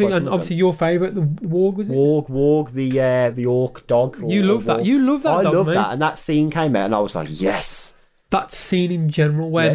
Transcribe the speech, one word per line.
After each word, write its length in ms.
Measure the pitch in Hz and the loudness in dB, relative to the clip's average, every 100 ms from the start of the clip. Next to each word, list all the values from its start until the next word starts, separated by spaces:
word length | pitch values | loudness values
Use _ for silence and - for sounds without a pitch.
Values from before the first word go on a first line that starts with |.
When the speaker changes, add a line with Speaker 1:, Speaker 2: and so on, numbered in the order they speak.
| 202 | 0
Speaker 1:
some 60 | 185 | 0
Speaker 2:
And 100 | - | -2
Speaker 1:
of 60 | |
Speaker 2:
obviously 220 | 185 - 170 | -4 -4 0
Speaker 1:
them. 40 | |
Speaker 2:
your 140 | 185 | 0
favourite, 420 | - 165 175 185 208 | 0 0 0 -2 -2
the 60 | |
warg, 540 | 151 156 185 170 190 196 | -2 -2 -4 0 0 0
was 140 | 202 | -2
it? 40 | |
Speaker 1:
Warg, 360 | 135 143 151 139 | 0 2 2 -2
warg, 420 | 135 143 151 147 | 0 2 2 0
the, 280 | 127 131 131 | -4 -2 0
uh, 280 | 131 127 123 | 2 2 0
the 140 | 120 120 | 0 0
orc 420 | 123 127 - - | 0 -2 -6 -2
dog. 340 | 120 127 - | 0 0 -2
Or, 80 | 160 | -2
Speaker 2:
You 120 | 196 | 2
love 200 | 190 220 | 2 2
Speaker 1:
or 20 | 214 | 0
Speaker 2:
that. 80 | 233 | -2
Speaker 1:
wolf. 100 | 196 | 2
Speaker 2:
You 120 | 277 | 2
love 240 | 262 285 | 2 2
that 80 | 302 | 2
Speaker 1:
I 120 | 175 | 2
Speaker 2:
dog, 100 | 185 | 2
Speaker 1:
love 140 | 170 165 | 2 2
Speaker 2:
mate. 60 | |
Speaker 1:
that. 180 | 180 98 | 0 0
And 80 | 123 | 0
that 160 | 156 - | -2 -2
scene 320 | - 151 156 | 0 0 2
came 240 | 160 156 110 | 0 0 0
out, 100 | 98 | 2
and 100 | 110 | 0
I 40 | |
was 160 | 104 90 | 0 -2
like, 120 | 76 | -6
"Yes." 640 | 78 95 98 - - - - _ _ _ | -4 -2 -2 -4 -6 -8 -16 _ _ _
Speaker 2:
That 200 | 190 - | -4 -2
scene 400 | - - 185 180 | -4 -2 0 0
in 180 | 175 160 | 0 -2
general, 420 | 147 151 151 160 | 0 0 0 -2
where 220 | 165 | 0
Speaker 1:
Yeah. 0 | 160 | 2